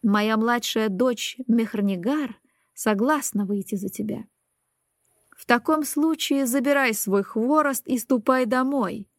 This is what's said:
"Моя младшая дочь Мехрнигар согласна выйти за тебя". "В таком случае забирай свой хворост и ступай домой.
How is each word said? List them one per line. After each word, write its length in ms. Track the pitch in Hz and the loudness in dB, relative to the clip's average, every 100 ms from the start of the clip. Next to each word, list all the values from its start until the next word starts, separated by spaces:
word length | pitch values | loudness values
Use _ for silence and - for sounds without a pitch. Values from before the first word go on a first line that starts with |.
"Моя 320 | 220 208 214 220 | 4 2 2 2
младшая 520 | 226 240 - 226 220 | 2 0 0 -2 0
дочь 480 | 185 254 233 - - 254 | 2 0 0 -6 -8 0
Мехрнигар 880 | 233 226 208 202 185 185 302 262 220 _ _ _ | 2 2 0 -2 0 -2 -2 -4 -10 _ _ _
согласна 720 | - 226 202 247 302 - 208 | -4 0 2 2 0 -2 -4
выйти 300 | 196 202 190 | -2 -4 -4
за 140 | 196 190 | -6 -6
тебя". 360 | - 208 208 208 _ _ _ _ _ _ _ _ _ _ _ | -6 -8 -8 -10 _ _ _ _ _ _ _ _ _ _ _
"В 100 | - | 0
таком 360 | 240 240 311 | 0 2 0
случае 640 | 285 - 320 320 - 277 262 | 0 0 0 0 0 0 2
забирай 480 | 269 262 277 262 | 0 2 2 2
свой 300 | 214 - 196 | 0 0 0
хворост 640 | 196 226 240 311 294 269 - | 0 -2 2 2 2 -2 -4
и 100 | 247 | -4
ступай 480 | - 254 214 262 247 | 0 0 2 2 2
домой. 640 | 254 262 277 190 - - | 0 0 0 -2 -6 -14